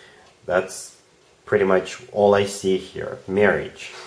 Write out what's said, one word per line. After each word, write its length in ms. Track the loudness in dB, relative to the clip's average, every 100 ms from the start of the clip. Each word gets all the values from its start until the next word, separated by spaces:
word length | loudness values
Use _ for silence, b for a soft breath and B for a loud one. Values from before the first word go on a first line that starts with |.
| B B B _
That's 520 | -2 -2 -2 -8 -14 -18 _ _ _ _ -2
pretty 180 | 2
much 380 | 4 2 0 -10 -6
all 220 | 2 4
I 100 | 4
see 320 | 2 -2 -2 -2
here. 420 | -4 -10 -10 -10 -4
Marriage. 640 | 2 2 2 -4 -12 -16 -16